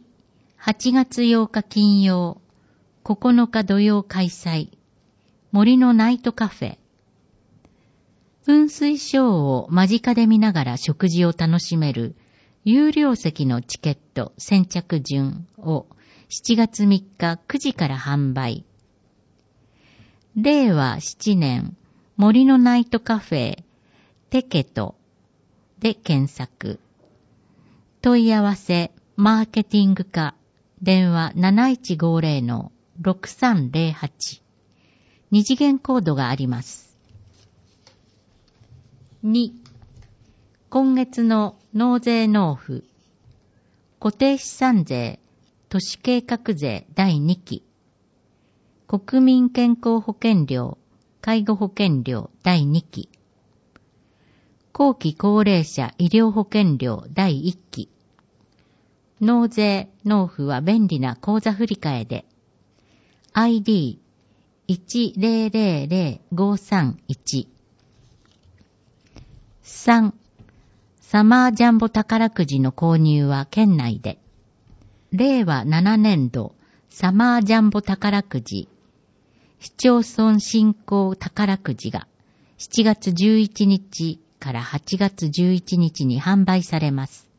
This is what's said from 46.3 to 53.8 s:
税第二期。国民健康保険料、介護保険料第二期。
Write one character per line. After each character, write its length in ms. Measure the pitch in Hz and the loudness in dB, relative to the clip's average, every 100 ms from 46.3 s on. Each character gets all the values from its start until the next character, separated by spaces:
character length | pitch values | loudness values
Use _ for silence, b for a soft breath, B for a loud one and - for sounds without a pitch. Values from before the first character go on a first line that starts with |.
| 233 233 | -6 -6
税 340 | 165 143 101 - 156 | -4 -4 -6 -8 -2
第 240 | 190 151 | 0 0
二 160 | 151 180 | 0 -2
期。 260 | - - _ _ _ _ _ _ _ _ _ _ _ _ - | -6 -16 _ _ _ _ _ _ _ _ _ _ _ _ -8
国 340 | 202 - 262 | -8 0 2
民 280 | 262 254 247 | 4 4 2
健 220 | 247 240 | 2 0
康 280 | 233 233 226 | 0 0 -2
保 140 | 214 | -4
険 320 | 208 226 196 139 | -4 2 2 2
料、 320 | 127 123 - _ _ _ _ | -2 -6 -10 _ _ _ _
介 220 | - 226 | -4 -2
護 120 | 208 202 | 0 -2
保 140 | 202 | -2
険 340 | - 196 139 | -2 0 0
料 260 | 123 120 - _ | -2 -6 -8 _
第 240 | 180 175 143 | 0 2 2
二 160 | 160 | 0
期。 260 | - - - _ _ _ _ _ _ _ | -4 -10 -16 _ _ _ _ _ _ _